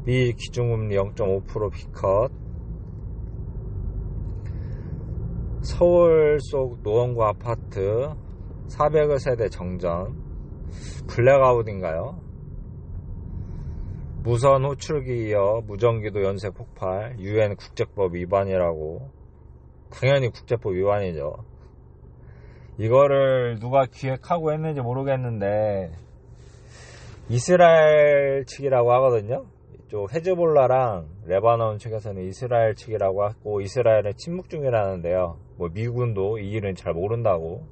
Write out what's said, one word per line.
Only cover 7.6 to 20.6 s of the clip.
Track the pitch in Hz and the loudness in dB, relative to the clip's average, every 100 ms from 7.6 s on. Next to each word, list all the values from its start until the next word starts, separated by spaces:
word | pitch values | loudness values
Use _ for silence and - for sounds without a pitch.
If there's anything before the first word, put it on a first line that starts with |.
| - 101 95 113 147 151 - - - - - | -6 -4 0 0 -2 -8 -12 -14 -12 -12 -12
사백 | - 151 151 147 139 | 0 2 4 4 2
세대 | 139 117 101 | 0 0 0
정전, | - 90 90 87 85 95 - - - - - - - - - - | -2 -6 -2 -2 -2 -4 -8 -10 -12 -12 -12 -12 -10 -12 -10 -6
블랙아웃인가요? | - 123 139 131 120 110 98 90 82 113 170 - - - - - - - - - - - - - - - - - - - - | 4 6 8 6 4 0 -4 -4 -4 -6 -10 -14 -14 -14 -12 -12 -14 -12 -12 -10 -12 -10 -10 -10 -10 -10 -10 -10 -10 -10 -6
무선 | 113 117 139 135 | -2 2 4 4
호출기 | 139 139 - 151 127 120 107 | 2 -4 -4 -4 -4 -4 0
이어 | 104 98 113 107 | 2 2 0 -4
무전기도 | 98 117 113 107 101 | 2 2 2 -4 0
연쇄 | 98 98 101 | 0 -2 -6
폭발, | - - - 95 95 113 123 | -8 -16 -8 -4 -4 -6 -10
유엔 | 95 107 104 95 | -2 2 2 -2
국제법 | - - - - 95 | -10 -6 -4 0 -2
위반이라고. | 87 90 98 98 92 85 80 78 82 135 - - - - - - - - | -2 0 0 2 2 0 -2 -6 -8 -14 -18 -20 -20 -20 -20 -20 -20 -20
당연히 | - 127 139 123 | -2 2 2 0
국제법 | - - 117 | -6 -4 -4